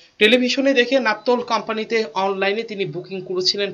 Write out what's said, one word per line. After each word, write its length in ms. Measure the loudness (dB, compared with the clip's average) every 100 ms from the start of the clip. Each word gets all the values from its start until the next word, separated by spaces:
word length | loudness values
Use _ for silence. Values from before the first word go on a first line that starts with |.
| -12 2
টেলিভিশনে 520 | 4 4 2 2 2 4
দেখে 160 | 4 2 2
নাপতল 340 | -2 0 0 0
কোম্পানিতে 480 | -4 -2 -6 -2 -2 -2 -2
অনলাইনে 380 | -2 0 -2 -2 -6
তিনি 140 | -6 -6
বুকিং 240 | -6 -8 -10 -6
করেছিলেন 420 | -4 -2 -2 -4